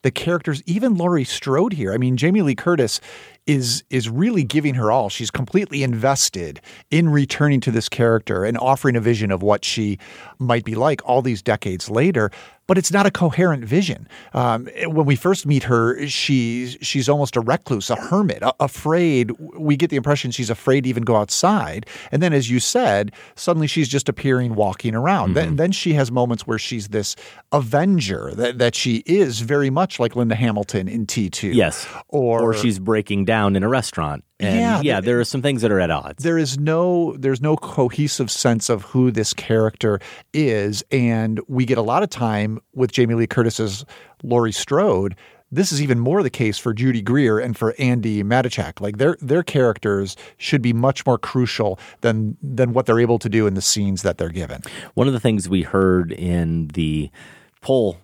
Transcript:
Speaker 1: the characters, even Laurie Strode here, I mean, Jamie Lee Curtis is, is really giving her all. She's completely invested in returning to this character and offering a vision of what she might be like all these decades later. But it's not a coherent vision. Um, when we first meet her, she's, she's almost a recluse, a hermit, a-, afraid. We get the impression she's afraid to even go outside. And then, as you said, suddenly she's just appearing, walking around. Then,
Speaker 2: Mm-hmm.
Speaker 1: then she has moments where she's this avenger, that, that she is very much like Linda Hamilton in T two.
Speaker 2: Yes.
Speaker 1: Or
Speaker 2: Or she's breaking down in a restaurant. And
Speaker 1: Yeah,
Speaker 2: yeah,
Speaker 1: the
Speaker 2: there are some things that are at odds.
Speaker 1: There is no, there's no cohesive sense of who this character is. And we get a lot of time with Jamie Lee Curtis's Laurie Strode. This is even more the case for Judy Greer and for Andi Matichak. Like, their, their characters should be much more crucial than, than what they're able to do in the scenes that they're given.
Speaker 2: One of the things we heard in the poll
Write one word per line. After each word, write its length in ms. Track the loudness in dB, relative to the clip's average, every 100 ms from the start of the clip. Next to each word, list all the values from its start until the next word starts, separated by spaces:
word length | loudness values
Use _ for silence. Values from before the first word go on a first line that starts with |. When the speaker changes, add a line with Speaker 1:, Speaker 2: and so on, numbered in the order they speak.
Speaker 1:
the 80 | -2
characters, 500 | -2 -2 -2 -2 -6 -4
even 300 | -2 0 2
Laurie 280 | 2 0
Strode 480 | -2 -6 -2 0 0
here, 200 | -2 -2
I 60 | 0
mean, 180 | 0 2
Jamie 260 | 2 2
Lee 120 | 2 0
Curtis 440 | 0 2 0 -2 -10 -20 -20 _ 0
is, 380 | 0 0 -4 _
is 180 | -4 -2
really 320 | -2 0 0
giving 320 | 0 0 0
her 160 | 0 2
all. 180 | 2 0
She's 220 | -4 -6
completely 520 | -4 0 0 0 -2
invested 760 | -2 2 2 2 0 -2 -8 -10 -20 -20 _
in 180 | 2 4
returning 500 | 4 2 2 2 4
to 100 | 2
this 180 | 0 -2
character 560 | 2 4 4 0 -2
and 140 | -2 0
offering 380 | 2 2 2 2
a 40 |
vision 300 | 2 2 0
of 120 | 0
what 220 | 2 2
she 340 | 0 -2 -2 -4 -10 -20 -20 -8
might 260 | 0 0
be 100 | 0
like 260 | 0 0 0 2
all 140 | 2
these 200 | 2 -2
decades 460 | 0 0 0 -6 -2
later. 400 | 0 2 2 0 -2 -20 _ 0
But 120 | 0
it's 120 | 2
not 140 | 2
a 60 | 2
coherent 520 | 2 0 2 0 0
vision. 460 | 0 0 0 -6 -12 -20 -8
Um, 360 | -2 0 0 -4 -6 -2
when 180 | 2
we 120 | 2 2
first 280 | 2 0
meet 200 | 2 0
her, 420 | 4 2 4 0 -4
she's, 720 | -4 0 2 2 -4 -6 -8
she's 300 | -4 -2 0
almost 260 | 0 0 -2
a 60 |
recluse, 480 | 0 -2 0 -4 -2
a 60 | -4
hermit, 460 | 0 0 2 0
a-, 120 | -2 0
afraid. 760 | -4 -2 0 2 2 2 0 -4 -12 -6
We 180 | 0 2
get 140 | 2
the 60 | 0
impression 340 | 0 0 0
she's 180 | -4 -4
afraid 360 | -2 2 2
to 40 | 2
even 140 | -2
go 140 | 2 2
outside. 680 | 2 0 2 2 -2 -8 -12 -18 -4
And 120 | 0
then, 100 | 2
as 160 | 2 2
you 120 | 0
said, 520 | 2 2 2 2 0 -8 -20 -8
suddenly 300 | -2 0 0
she's 220 | 0 0
just 200 | 0 -2
appearing, 460 | -2 0 0 0
walking 400 | 0 -2 -2 -4
around. 400 | -2 0 0 2
Then, 100 | 0 0
Speaker 2:
Mm-hmm. 80 | 0
Speaker 1:
then 160 | 0
she 200 | 0 0
has 180 | 2 2
moments 360 | 0 0 -2 -4
where 120 | -6
she's 300 | -4 -8 -4
this 280 | -4 -4 -10 -16 -20 -2
avenger, 800 | -2 2 0 2 2 0 -6 -8
that, 240 | -4 -4 2
that 160 | 0
she 280 | 0 -2 -2 0
is 340 | 2 2 0
very 280 | -2 0 0
much 300 | 0 -2 0
like 160 | -2 0
Linda 180 | 0
Hamilton 540 | 0 0 0 -2 -4 -2
in 180 | -4 -4
T 240 | -2 -4
two. 180 | -4 0
Speaker 2:
Yes. 380 | 2 0 -2 -12 -16 -4
Speaker 1:
Or 320 | -2 0 2
Speaker 2:
Or 120 | 0
she's 240 | 0 0 -2
breaking 480 | 0 0 0 -2 2
down 300 | 2 2 2
in 60 |
a 60 | 2
restaurant. 560 | 0 -2 -6 -6 -6 _ _
And 180 | 0 0
Speaker 1:
Yeah, 220 | 2 2
Speaker 2:
yeah, 180 | 0 0
Speaker 1:
the 60 | 2
Speaker 2:
there 140 | 0
are 40 |
some 180 | 0 0
things 200 | 0 0
that 80 | 2
are 80 | 2
at 120 | 2
odds. 340 | -2 -6 -6
Speaker 1:
There 120 | 0 0
is 200 | 0 -2
no, 580 | -2 0 2 0 0 -2
there's 240 | -2 0
no 160 | 0 -2
cohesive 720 | -2 0 0 0 -2 -2 -4
sense 380 | 0 2 2 0
of 140 | -2
who 280 | 0 2 2
this 200 | 2 -2
character 680 | -4 0 2 2 0 -2 -2 -6 -20 _
is. 500 | -2 0 0 -2 -4 -2
And 500 | 0 2 2 0 -4 -4
we 180 | -2
get 140 | 0 0
a 40 |
lot 200 | 2 0
of 80 | 0
time 500 | -2 -2 0 -2 -4 _
with 160 | -2 -2
Jamie 240 | 2 2
Lee 140 | 2 0
Curtis's 560 | 2 0 0 -4 -4 -12 -20 -20 _
Laurie 280 | 0 2 2
Strode. 600 | -2 -2 0 2 0 -2 -6 -18 _ _
This 180 | -2 0
is 100 | 0
even 200 | 0 2
more 240 | 2 0
the 60 | -2
case 280 | 0 -2 0
for 160 | -4
Judy 260 | 0 0 0
Greer 380 | 0 2 4 2
and 180 | -2 -2
for 180 | -2
Andi 500 | 0 0 0 0 -2
Matichak. 560 | 0 0 0 -4 -8 -6
Like, 160 | -8 0
their, 180 | 0 0
their 240 | -2 -2
characters 720 | 0 0 2 0 -2 -2 -2 -8 -20 _
should 260 | -2 0
be 100 | 2
much 340 | 2 0 0 0
more 120 | 0
crucial 600 | 0 -2 -2 0 -2 -2 -12 -2
than, 360 | 0 0 -2 -4
than 300 | -6 0 2
what 140 | 2 2
they're 120 | 4
able 220 | 4 2
to 80 | 2
do 180 | 2 2
in 80 |
the 80 | 0
scenes 400 | -2 0 0 0
that 160 | -2 -2
they're 120 | -4
given. 320 | -4 -8 -10 -14 -16 -8
Speaker 2:
One 120 | -4 -2
of 60 |
the 80 | -2
things 280 | 0 -2 0
we 140 | -2
heard 480 | 0 0 2 2 0
in 580 | -6 -2 -2 0 -2 -4
the 400 | -4 -2 -2 -6 -12 -20 -20 _ _
poll 380 | -2 0 0 -4